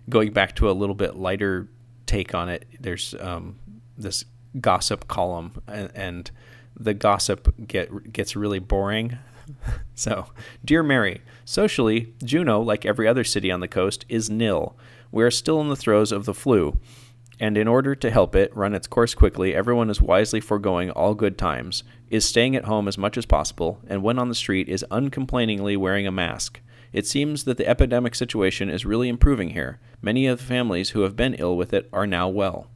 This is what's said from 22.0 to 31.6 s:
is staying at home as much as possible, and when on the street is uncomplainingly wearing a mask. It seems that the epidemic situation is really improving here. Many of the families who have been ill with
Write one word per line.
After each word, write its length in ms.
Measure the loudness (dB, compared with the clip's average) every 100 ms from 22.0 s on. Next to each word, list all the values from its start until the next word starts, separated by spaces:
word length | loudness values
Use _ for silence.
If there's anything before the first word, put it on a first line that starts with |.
| -4
is 160 | -2
staying 320 | 2 2 2 2
at 80 |
home 240 | 0 0 0
as 80 | -2
much 220 | -2 -2
as 80 | 0
possible, 540 | 0 0 -4 -4 -4 -6
and 140 | -2
when 160 | 0 0
on 100 | -2
the 40 |
street 340 | -4 -2 -2 -2
is 180 | -4 -4
uncomplainingly 840 | -2 -2 -4 -4 0 0 -2 -2 0
wearing 300 | 0 0 0
a 60 |
mask. 480 | -2 -4 -4 -10 -12 -20 -20 -8
It 140 | -6 -2
seems 380 | -2 -2 -2
that 140 | -4 -2
the 100 | 2
epidemic 460 | 4 4 2 0
situation 560 | -4 -4 0 0 0 -4
is 160 | -4 -2
really 220 | 0 0
improving 420 | 0 0 0 -2
here. 300 | -6 -8 -10 -18 -10
Many 260 | -4 0 0
of 100 | -2
the 60 |
families 460 | -4 -4 -2 -2 -2
who 100 | -2
have 160 | -2 0
been 180 | -2
ill 220 | -2 -2
with 160 | -2